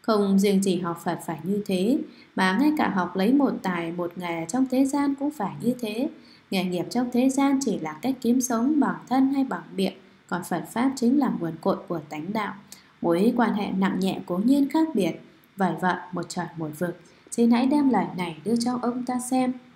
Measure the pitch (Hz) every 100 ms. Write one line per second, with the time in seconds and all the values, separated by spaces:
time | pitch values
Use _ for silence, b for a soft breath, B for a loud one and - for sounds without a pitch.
0 | - 214 202 196 202 190 196 170 175 170
1 | - 160 - 156 165 202 202 185 202 -
2 | B B B - 185 196 294 302 208 190
3 | 180 190 190 277 262 190 185 175 170 175
4 | 175 180 175 165 165 254 262 254 269 285
5 | 277 277 285 294 196 147 226 247 214 214
6 | 311 B B B B 190 190 175 165 240
7 | 247 240 269 262 277 269 233 170 156 151
8 | 247 269 226 247 - 226 247 311 214 175
9 | - 254 269 277 269 180 160 180 190 -
10 | b b _ 175 - 170 - 220 262 269
11 | 233 294 262 170 170 160 - 151 - 170
12 | 147 151 165 220 202 196 B B B B
13 | 175 170 214 240 220 196 202 190 190 190
14 | 190 - - 180 226 285 277 320 320 220
15 | 170 - B B B - 185 160 180 175
16 | - 175 170 - 160 165 156 147 175 -
17 | B B B - 233 240 269 294 269 214
18 | 170 170 175 156 196 233 233 247 240 247
19 | 247 247 240 254 254 254 -